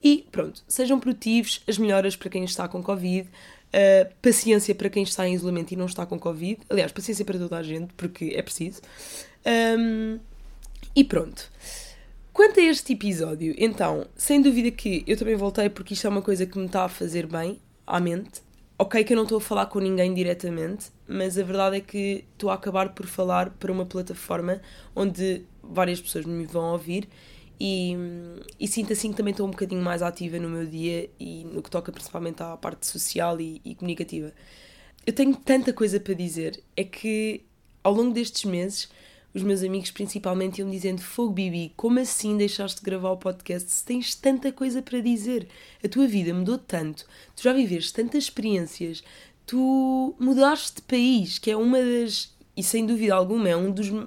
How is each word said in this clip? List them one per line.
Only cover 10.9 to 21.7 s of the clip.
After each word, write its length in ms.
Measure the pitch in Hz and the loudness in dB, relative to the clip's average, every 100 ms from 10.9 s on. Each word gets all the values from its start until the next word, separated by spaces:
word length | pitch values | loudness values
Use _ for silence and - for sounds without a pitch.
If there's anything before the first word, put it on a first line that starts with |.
| - | 6
e 80 | |
pronto. 480 | 277 - - - - - - - - - - - - | 6 6 -2 -10 -18 -18 -16 -16 -16 -20 -20 -20 -18
Quanto 300 | - 415 415 | 6 8 10
a 20 | |
este 300 | 330 302 - | 6 6 0
episódio, 600 | 220 202 180 160 156 160 151 | -2 0 -2 -2 -2 -4 2
então, 500 | 226 214 170 156 - - | 0 2 0 0 -4 -6
sem 260 | - 285 | 4 8
dúvida 300 | 277 240 240 | 8 6 2
que 320 | - 220 180 - | 0 -2 -2 0
eu 120 | 220 | 0
também 180 | 214 220 | 2 0
voltei 340 | 202 196 208 | 0 2 0
porque 260 | 208 185 196 | 0 -8 -4
isto 120 | 214 | -2
é 20 | |
uma 120 | 202 | -2
coisa 240 | 196 196 185 | 0 0 0
que 120 | 190 | -4
me 100 | 185 | -4
está 180 | 190 185 | 0 -2
a 40 | |
fazer 380 | 180 175 170 160 | -2 -4 -4 -4
bem 320 | 165 165 208 _ _ - | -4 -6 -8 _ _ -4
à 140 | 175 | 0
mente, 420 | 175 170 208 - - - - _ | 0 -2 -6 -16 -20 -20 -20 _
Ok 180 | 196 226 214 | 0 2 4
que 80 | |
eu 20 | 233 | 2
não 80 | |
estou 140 | 220 220 | 2 0
a 40 | |
falar 260 | 214 202 196 | 0 -2 0
com 120 | 202 | 0
ninguém 340 | 190 190 180 | 0 2 2
diretamente, 800 | 185 180 175 180 170 160 208 - - - | 2 0 -2 -4 -6 -6 -8 -12 -20 -10
mas 300 | 190 190 185 | -4 -2 -2
a 60 | |
verdade 340 | 185 190 196 | -2 2 2